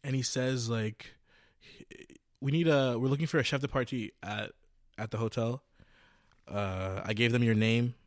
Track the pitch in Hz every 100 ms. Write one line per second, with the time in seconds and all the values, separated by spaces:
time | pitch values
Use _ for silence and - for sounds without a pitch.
0 | 139 131 123 131 127 131 117 113 107 107
1 | - - _ _ _ _ - - - -
2 | - - _ _ 139 156 165 143 131 117
3 | 131 143 160 160 127 139 139 135 123 127
4 | 107 - 95 104 107 - _ _ _ -
5 | 110 110 113 123 117 127 _ _ - _
6 | _ _ _ _ - 101 98 95 95 95
7 | - 110 120 120 120 107 110 117 120 -